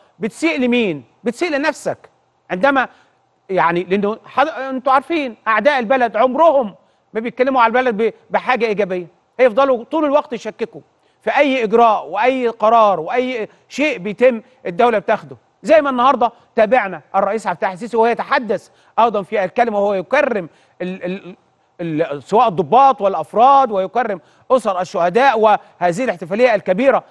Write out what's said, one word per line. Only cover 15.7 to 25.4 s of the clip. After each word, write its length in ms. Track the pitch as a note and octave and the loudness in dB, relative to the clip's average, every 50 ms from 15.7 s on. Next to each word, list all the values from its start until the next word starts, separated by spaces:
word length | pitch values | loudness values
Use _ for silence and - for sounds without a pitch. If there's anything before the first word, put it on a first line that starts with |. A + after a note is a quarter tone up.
| D#4 D#4 | 4 4
ما 100 | C#4+ C#4+ | 4 2
النهاردة 420 | C4 B3 A#3+ C4+ C#4 A3+ A#3+ A#3 - _ _ _ - | 0 0 2 2 2 2 0 -2 -4 _ _ _ -2
تابعنا 460 | A3+ A3 G#3+ A#3+ B3+ G#3 F#3+ F3+ D#3 - _ - | 0 0 2 2 0 0 -2 -6 -12 -10 _ -2
الرئيس 320 | F#3+ G3 G3 G#3 A3+ - | -2 0 0 -2 -4 -4
عبد 80 | G#3 F3+ | -6 -6
الفتاح 160 | - - G3 F#3 | -4 -4 -6 -6
السيسي 240 | E3+ A3 A3+ - | -6 -10 -6 0
وهو 100 | A3+ A3+ | 0 2
يتحدث 640 | A#3 A#3 - F#3 - C4 D4 B3 G#3 G#3+ E3+ - - _ _ _ _ _ - | 2 0 -2 -4 -2 -2 -2 -2 -2 -6 -6 -6 -12 _ _ _ _ _ 0
أيضا 240 | A3+ A#3+ G#3+ G#3 F#3+ | 0 2 2 -2 -4
في 220 | - G#3+ G#3+ F#3+ | -4 -4 -2 -2
الكلمة 340 | F3+ - - A#3 A#3 G#3+ G3+ | -2 0 0 0 0 0 -2
وهو 160 | G3+ G#3 G#3 | 0 0 -2
يكرم 540 | F#3+ E3+ - B3+ C#4+ D4 C4+ A#3+ G3+ F3 D3 _ _ _ _ _ - F3+ | -2 -4 -2 0 0 2 2 0 -2 -4 -8 _ _ _ _ _ -10 -10
ال-، 220 | F3+ F#3 F#3+ - | -10 -8 -8 -8
ال-، 320 | F3+ F#3 G3 D3+ F3 F#3 - _ _ _ _ _ _ _ - | -8 -8 -8 -10 -16 -20 -20 _ _ _ _ _ _ _ -10
ال-، 420 | F3 E3 D#3 D3+ E3 C#3 C#3+ D3 B2+ | -8 -6 -4 -4 -4 -4 -6 -10 -6
سواء 260 | - F#3+ A3 B3+ A3+ | -2 2 2 2 2
الضباط 520 | F3+ D3+ F3+ C3+ G#3+ B3 C#4 C4+ B3+ - | 2 -2 -2 2 4 6 6 6 4 2
والأفراد، 720 | G3 G3 F#3+ E3 D#3 - - G3+ A#3+ C4 C#4 C4+ C4+ A#3+ G#3+ | 0 -2 -2 -4 -6 -4 0 2 4 6 6 6 4 2 0
ويكرم 480 | F#3+ F#3+ F#3 - A#3 B3 A3+ G3+ E3+ _ _ _ _ _ - | -2 -4 -2 -2 -4 -4 -4 -4 -8 _ _ _ _ _ 0
أسر 300 | B3+ C4 - G#3+ F#3+ F3 | 0 0 0 0 -4 -4
الشهداء، 580 | F#3 - - F#3+ E3+ F3+ F3 A3+ C#4 C#4 A3+ | -4 -6 -4 -2 -2 0 2 2 4 4 4
وهذه 680 | A3+ | 4